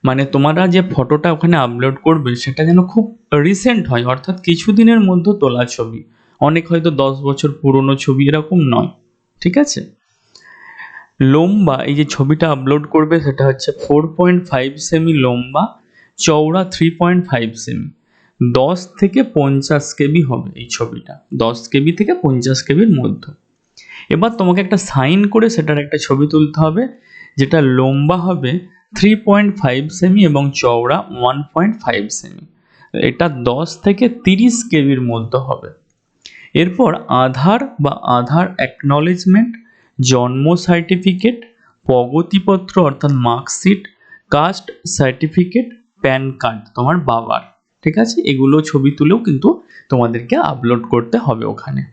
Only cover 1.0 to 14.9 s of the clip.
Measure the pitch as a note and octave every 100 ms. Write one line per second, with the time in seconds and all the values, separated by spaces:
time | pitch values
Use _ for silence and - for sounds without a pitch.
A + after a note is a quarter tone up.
1 | B2 D3+ E3+ D#3 E3+ E3 B2+ A#2+ C3 C3+
2 | - D#3+ B2+ A#2+ - C3 D#3 F3 F3+ A3+
3 | G#3+ - _ D3 D3 G3 B3+ A#3 D#3+ B2
4 | B2 C3 - F3+ - E3+ - G#3 A3+ A#3
5 | G3 F3+ E3+ G#3 C#3 A#2+ B2 - A2+ A2+
6 | - _ _ _ C#3+ D#3+ E3 E3+ E3 C#3+
7 | C3+ C3+ C#3+ C3+ D3 C#3+ C#3 C3+ C3+ C3+
8 | - C3+ C#3 D#3 D3+ F#3 C#3+ A#2 - -
9 | _ _ _ _ F3 F3+ D4 - - _
10 | _ _ _ - - - - - - -
11 | - _ C3+ C#3 E3+ G#3 F3+ C3 C3 C#3+
12 | D3 - C#3 D#3 E3 C#3 C3 D3 D3 D#3
13 | D#3 E3 C#3+ C3+ C3+ C3 - - - C#3+
14 | D#3+ D#3+ F3+ F3+ F3+ C3+ C3 D3 D3+